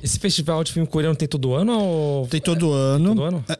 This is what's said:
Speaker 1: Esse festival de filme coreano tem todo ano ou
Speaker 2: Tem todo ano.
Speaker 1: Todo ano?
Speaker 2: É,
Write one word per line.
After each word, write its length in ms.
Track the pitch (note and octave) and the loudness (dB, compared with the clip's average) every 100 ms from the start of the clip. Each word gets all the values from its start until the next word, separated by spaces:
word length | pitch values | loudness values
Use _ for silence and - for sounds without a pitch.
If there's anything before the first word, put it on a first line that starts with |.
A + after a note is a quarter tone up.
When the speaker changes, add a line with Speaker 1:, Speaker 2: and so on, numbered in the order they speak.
Speaker 1:
Esse 160 | - - | -4 -2
festival 440 | G3+ - D3+ D#3+ | -2 -2 -2 -2
de 80 | D#3+ | -2
filme 160 | - D#3+ | -2 -2
coreano 300 | D#3 D#3 D#3 | 0 0 0
tem 100 | D3+ | 0
todo 260 | D3+ C3 | -2 0
ano 240 | B2+ G#3 A#3 | 0 0 0
ou 500 | G3+ E3 D3 C#3 B2+ | 0 0 0 -2 -2
Speaker 2:
Tem 120 | D#3 | -2
todo 320 | D#3+ E3 E3 | 0 0 2
ano. 380 | C#3 C3+ C#3 F3 | 2 2 4 4
Speaker 1:
Todo 140 | G#3+ | 2
ano? 200 | D#3 F3 B2 | 0 -4 -6
Speaker 2:
É, 100 | D#3 | -6